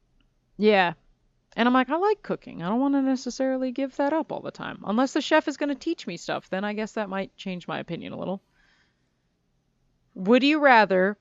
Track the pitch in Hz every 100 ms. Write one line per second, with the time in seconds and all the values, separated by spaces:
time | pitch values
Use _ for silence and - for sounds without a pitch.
0 | _ _ _ _ _ - 214 196 175 165
1 | _ _ _ _ _ - 240 254 254 311
2 | 403 415 - 185 - - 170 233 277 277
3 | 269 254 247 - 262 262 262 247 269 -
4 | 285 311 - - 135 - - - - 214
5 | 269 311 - 311 311 277 285 277 330 330
6 | - 170 - 139 - 185 208 208 220 226
7 | 202 196 196 - 196 180 - 143 135 165
8 | - - - 196 _ _ _ _ _ _
9 | _ _ _ _ _ _ _ _ _ _
10 | _ - 185 247 277 311 285 233 196 185
11 | 190 208